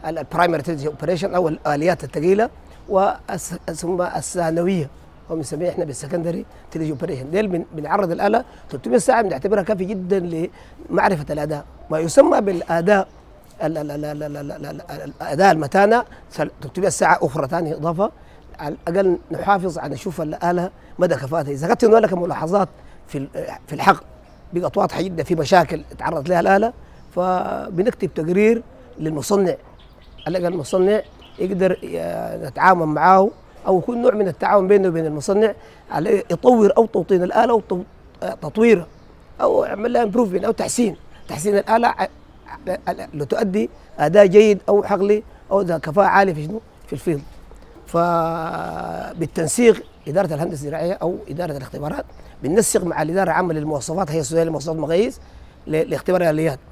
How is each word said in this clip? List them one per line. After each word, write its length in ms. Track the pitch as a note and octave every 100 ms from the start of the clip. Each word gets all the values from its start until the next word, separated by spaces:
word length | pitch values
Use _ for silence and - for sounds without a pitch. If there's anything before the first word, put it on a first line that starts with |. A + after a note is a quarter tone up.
| -
ال-، 120 | D#3+
البرايمري 440 | C3+ E3 F3 D#3+
تيليجي 260 | C#3 D#3 D3+
اوبريشن 480 | D3+ D#3 F3+ F#3 F3
أو 120 | E3
الآليات 560 | D#3 D3+ C#3+ E3 E3+
الثقيلة، 460 | C3+ E3 E3 G3 A#3+ - - - -
والس-، 840 | G3 G3+ - - G3 - F3+ -
ثم 300 | D#3+ E3+ F3+
الثانوية 880 | F3+ E3 - F3+ E3 E3 F3 F#3 C#3 - - - -
أو 60 | D#3+
بنسميها 340 | C#3+ D3+ F3
إحنا 160 | F3+ D3+
بالسكندري 600 | B2+ C#3+ F3 E3 F3 - - -
تيليجي 200 | D#3+ D#3
اوبريشن. 400 | C3+ E3+ C3+ C3
ديل 160 | F3+ G#3+
بن-، 180 | E3+ -
بنعرض 380 | D#3 D3 G3+ F#3
الآلة 320 | E3+ G3+ A3+ B3+ - -
تلتمية 280 | C#3+ A#3+ A#3+
ساعة 240 | - A#3
بنعتبرها 420 | G3+ C3 F#3+ G#3
كافية 220 | F#3+ G3+ F#3
جدًا 640 | G#3 F3+ G3 F3 E3 F3+ - - - -
لمعرفة 440 | F3+ - E3+ C#3+
الأداء، 320 | D3+ D3 D3 - - -
ما 100 | D#3
يسمى 420 | E3 C#4 D4+ A#3
بالأداء 640 | G3+ E3+ - E3+ E3+ G3+ F#3 - - - - -
ال-، 140 | D#3 D#3+
ال-، 140 | D3
ال-، 140 | D3 D3
ال-، 180 | D3
ال-، 140 | D3+ D3
ال-، 140 | D3
ال-، 300 | - C#3+ D3 -
ال-، 200 | D3 - -
الأداء 300 | D#3+ D3 F#3+
المتانة 520 | D#3+ C#3 F#3+ G3+ A#3 A#3+ - -
سل-، 220 | - D3+ -
تلتمية 280 | C#3+ - F#3
ساعة 280 | - E3+ E3+
أخرى 260 | D#3 D#3 C3+
ثانية 280 | E3+ D#3+ D#3
إضافة، 360 | D#3 E3+ A3 - - - - -
على 160 | D3+ - -
الأقل 300 | F3+ G3 E3+ -
نحافظ 460 | D#3+ - G3+ F#3 D#3+
على 160 | C#3+
نشوف 280 | C#3 G3 D#3+
الآلة 480 | D#3 - E3+ F3 F3+ - - -
مدى 160 | F3+ E3
كفاءتها. 360 | C3 D#3+ C#3+
إذا 160 | C#3 E3
كانت 180 | B3 A3+
هنالك 280 | A3 G#3
ملاحظات 560 | F3+ E3+ C#3+ D#3+ G3+ F#3 - - - -
في 100 | C#3+
ال-، 120 | C#3 - D3+ - -
في 60 |
الحق 300 | C3+ - F3 - - - - -
بقت 240 | F3 E3 G3
واضحة 240 | F#3+ -
جدًا، 220 | F#3 E3
في 120 | C#3 E3+
مشاكل 460 | C#3+ F#3+ D#3 D#3 - -
تعرضت 320 | A#2+ E3 C#3
لها 100 | F3
الآلة، 340 | F3+ G3 A3+ - - - - F3+
فبنكتب 1000 | F#3 F#3 - - - F3 A3 - F#3
تقرير 500 | - D#3+ F3+ G#3+ A3+ - - - -
للمصنع، 560 | D#3+ D4 - G3+ F#3 - - - - - - - -
على 100 | F3+
الأقل 160 | F3
المصنع 480 | F3+ C3 F#3+ F#3 G#3+ - - - -
يقدر 320 | F#3 F#3+ F#3+ F#3
ي-، 640 | - E3+ E3+ A#2 A2+ A2+ A#2+
نتعاون 400 | A#2+ F3 F#3 D#3
معاه 420 | D3+ E3+ F#3+ G3+ - - - -
أو 100 | F#3+
يكون 240 | G3+ A#3+
نوع 100 | B3
من 160 | G#3 G3
التعاون 400 | - G3 G3+ F#3+
بينه 200 | G3+ F#3+
وبين 180 | E3 D#3+
المصنع 480 | D3+ C#3 G3 A3 - - - -
على 320 | D3 F3+ G3+ -
يطور 420 | E3+ B3 A#3+ G3+ -
أو 80 | A3+
توطين 380 | G#3 E3 F#3+
الآلة 300 | F3+ - B3
وتو-، 300 | A#3 - F3+ - - - - F3+ -
تطويرها 460 | D#3 G#3+ A#3 G3 D#3+ - - - - -
أو 220 | - -
يعمل 300 | - G3 A#3
لها 100 | A#3+
improvement 400 | A3+ G#3+ A3 F3+
أو 80 | A3
تحسين، 440 | A3+ G3 - A3+ D#3 - - -
تحسين 300 | D3 F#3+ G3+
الآلة 300 | - A3+ A#3
ع-، 200 | - - - - - - - -
ع-، 400 | F#3 - F3 -
لتؤدي 560 | D#3 C#3 - G3+ G3+ A3+ - - -
أداء 260 | D3+ F#3+ G3+
جيد 360 | G3+ A3 G3 -
أو 140 | G3+
حقلي 400 | - G3 G3 G#3+ - - -
أو 100 | G3
ذا 160 | F#3 E3
كفاءة 300 | - D#3 F#3+
عالية 260 | G3 G3
في 100 | D3+ D3+
شنو؟ 160 | G#3+ - - -
في 60 |
الفيلد. 280 | C#3 - C#3+ - - - - - - -
فبالتنسيق 2000 | E3+ F3 E3+ E3 E3 D#3+ E3 E3+ - - F3 - F3 D#3 - D#3+ - A#3+ G3+ - - -
إدارة 260 | D#3+ F#3
الهندسة 200 | D3+ F3
الزراعية 400 | D#3 C#3+ D#3+ E3+
أو 220 | - E3 F#3+ -
إدارة 280 | D#3 D#3 C#3+
الاختبارات 480 | B2+ D#3 D3 A#3+ - - - -
بننسق 400 | C3 G3 G#3 G#3+
مع 180 | F3 D#3
الإدارة 220 | D#3 F3+
العامة 300 | F3+ D#3+ F3+
للمواصفات، 580 | D#3 D3+ D3 - D#3+ E3
هي 80 | D#3+
السودانية 260 | D3 D#3+ E3
للمواصفات 300 | D3+ D3 D#3+
والمقاييس 440 | D3 E3+ A#3+ - - - - - -
ل-، 220 | D#3 D#3+
لاختبار 320 | C#3+ - F3+
الآليات. 380 | F3 D#3 D#3+ C3+ -